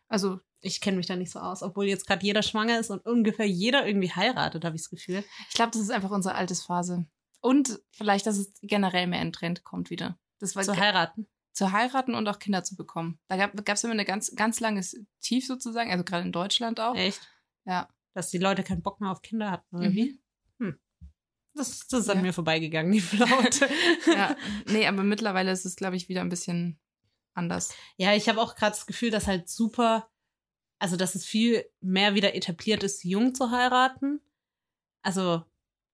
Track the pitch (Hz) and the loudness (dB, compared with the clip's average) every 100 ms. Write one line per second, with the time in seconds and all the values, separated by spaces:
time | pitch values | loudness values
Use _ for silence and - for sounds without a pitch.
0 | - 214 190 185 _ _ 190 - 208 190 | -4 0 0 -2 _ _ -8 -4 0 0
1 | 175 180 180 - 180 185 - 202 202 196 | -2 -4 -6 -8 -8 -6 -6 -2 0 0
2 | - 190 196 214 202 214 226 233 226 196 | 0 0 2 2 0 0 2 0 0 -6
3 | 214 240 220 220 208 180 220 277 208 202 | 0 2 2 2 0 2 2 2 2 2
4 | 180 175 220 233 151 160 170 160 - 175 | 0 0 0 0 -2 -2 -6 -6 -10 -12
5 | - 185 202 - 208 - 233 226 208 220 | -8 -6 -8 -14 -6 0 0 0 -2 -2
6 | 190 202 185 - 180 180 - 175 175 175 | -2 -2 -2 -2 -2 -4 -4 -2 -2 -4
7 | 165 _ _ _ 233 277 262 214 _ - | -6 _ _ _ 2 4 4 -2 _ -6
8 | 208 196 220 202 196 - 202 208 190 180 | 2 2 2 0 -2 -8 -2 2 2 2
9 | 180 175 165 - 175 175 - 180 175 175 | 0 0 -4 -4 -4 -6 -8 -8 -6 -6
10 | 175 175 _ - 202 202 196 190 208 185 | -6 -8 _ -10 -8 -2 -2 2 2 2
11 | 165 - 208 _ _ - 190 202 247 262 | 0 -4 -14 _ _ -2 0 2 0 0
12 | 262 226 208 202 202 190 - 190 - 165 | -2 -2 -2 -4 -2 -2 -4 -10 -10 -6
13 | 165 165 - 190 196 202 202 208 233 220 | -6 -6 -6 -2 0 -2 -2 -2 0 -2
14 | 196 202 - - 220 226 220 202 180 - | -2 -2 -4 -2 0 0 0 -2 -4 -10
15 | 208 _ - 247 262 254 233 226 226 180 | -18 _ -2 -2 -2 -6 -6 -4 -2 -2
16 | 175 175 180 170 196 - 233 226 226 247 | 0 -2 -2 -2 0 0 -2 -2 -2 0
17 | 185 196 - _ _ _ - 180 - _ | -2 -2 -10 _ _ _ -6 -4 -4 _
18 | _ 190 170 175 190 190 190 180 196 - | _ -10 -6 0 0 0 -2 -4 -4 -4
19 | 196 175 - 220 208 180 _ 175 196 190 | -6 -6 -6 -6 -4 -6 _ -2 0 2
20 | 269 - _ _ _ - 208 - _ _ | 0 -4 _ _ _ -8 -8 -8 _ _
21 | - _ _ _ _ 294 254 - - 254 | -20 _ _ _ _ -8 -8 -8 -2 0
22 | 208 190 185 175 160 160 160 160 165 214 | 2 2 2 0 0 0 0 -2 2 2
23 | 170 208 240 262 247 254 269 311 349 339 | 2 2 4 6 4 4 2 2 4 4
24 | 330 311 196 285 196 208 190 214 233 196 | 4 4 4 0 -4 -6 0 2 4 4
25 | 196 208 220 185 190 185 185 - 190 180 | 2 2 0 2 2 0 -4 -4 -4 -4
26 | 180 180 180 175 - 175 175 160 _ _ | -4 -4 -4 -4 -2 -2 -2 -6 _ _
27 | _ _ _ - 170 170 - - - - | _ _ _ -6 -4 -2 -4 -8 -14 0
28 | 185 208 226 214 226 - 214 208 - - | 4 4 4 2 0 0 0 0 -6 -4
29 | 233 214 202 190 175 - 226 240 233 226 | 0 0 0 -2 -2 -2 -2 2 2 2
30 | 220 _ _ _ _ _ _ - 190 180 | -2 _ _ _ _ _ _ -6 -2 0
31 | 185 185 - 220 233 220 - _ 185 185 | 0 -2 -2 2 4 2 0 _ -2 2
32 | 208 196 190 190 185 170 - 208 196 - | 4 4 2 0 -4 -4 0 0 0 -4
33 | 175 196 254 254 247 247 247 247 262 262 | -2 2 2 2 0 2 4 4 4 2
34 | 277 294 _ _ _ _ _ _ _ _ | -4 -4 _ _ _ _ _ _ _ _
35 | 196 185 180 165 - _ _ _ _ | -4 0 2 0 -2 _ _ _ _